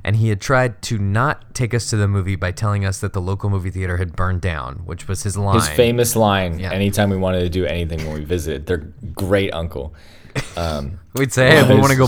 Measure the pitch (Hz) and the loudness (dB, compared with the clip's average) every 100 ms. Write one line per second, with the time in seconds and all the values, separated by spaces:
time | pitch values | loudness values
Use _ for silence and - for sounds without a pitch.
0 | - 110 110 101 - 131 127 104 - 113 | 0 2 2 0 2 2 2 -2 -4 -2
1 | 101 104 139 143 - - 117 120 - 110 | 0 2 0 -2 -8 -4 -2 -2 0 0
2 | 101 101 92 98 92 90 104 101 98 95 | 2 2 0 -2 -4 -2 -2 0 -2 -2
3 | 98 98 90 98 104 98 92 95 92 87 | -4 -4 -4 -2 -2 -2 -2 -4 -2 -2
4 | 90 - 87 90 92 78 62 69 87 85 | -2 -2 0 0 -2 -4 -6 -10 -10 -10
5 | - 92 104 92 98 92 78 76 117 120 | -6 -4 -4 -2 2 2 2 4 4 4
6 | 117 110 107 98 92 82 92 92 101 98 | 2 2 2 2 0 -4 -4 -2 0 2
7 | 101 95 92 92 90 87 82 85 82 80 | 2 2 0 0 0 0 0 -2 -4 -4
8 | 78 78 76 90 80 73 78 87 80 - | -6 -6 -4 -4 -2 -6 -4 -4 -6 -12
9 | - - 95 98 98 82 85 - 71 - | -12 -6 0 2 0 -2 -6 -6 -10 -14
10 | - - - - - - 82 76 69 87 | -20 -20 -10 -8 -6 -4 -4 -4 -6 -10
11 | - 123 135 - 127 156 - - 135 131 | -10 -4 -2 2 6 6 8 6 6 6